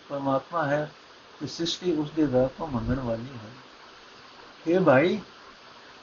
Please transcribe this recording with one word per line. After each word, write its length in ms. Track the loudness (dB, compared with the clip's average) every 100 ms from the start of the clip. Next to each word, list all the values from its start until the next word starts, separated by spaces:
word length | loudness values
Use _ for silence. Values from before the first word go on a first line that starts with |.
| -6
ਪਰਮਾਤਮਾ 560 | -4 0 -2 -2 -4 0
ਹੈ 260 | -2 -2 -10 -20 -20 -20 -12
ਤੇ 80 | -10
ਸ੍ਰਿਸ਼ਟੀ 480 | -6 -6 -4 -2 -2
ਉਸ 160 | -2
ਦੇ 140 | 0 2
ਦਰ 240 | 4 2 -2
ਤੋਂ 100 | -6
ਮੰਗਣ 320 | -4 -2 -2
ਵਾਲੀ 280 | -2 -6 -8
ਹੈ। 180 | -14 -16 -18 -20 -20 -20 -20 -20 -20 -20 -20 -20 -6 0
ਹੇ 160 | 4
ਭਾਈ, 380 | 6 6 6 0 -6 -18 -20 -20 -20 -20 -20 -20